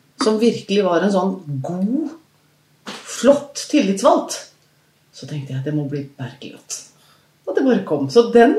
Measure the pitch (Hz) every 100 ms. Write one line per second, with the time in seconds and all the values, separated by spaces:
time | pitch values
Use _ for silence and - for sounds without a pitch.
0 | _ - 220 214 233 - - 202 185 170
1 | 202 190 190 185 151 135 143 180 208 294
2 | 302 - _ _ _ _ _ _ - -
3 | - - 247 277 - - - 294 196 196
4 | 294 330 - - - _ _ _ _ _
5 | _ - 135 151 131 131 147 151 139 147
6 | 139 - 127 - - - - - - _
7 | _ _ _ _ - 480 269 202 - 143
8 | 135 233 214 233 254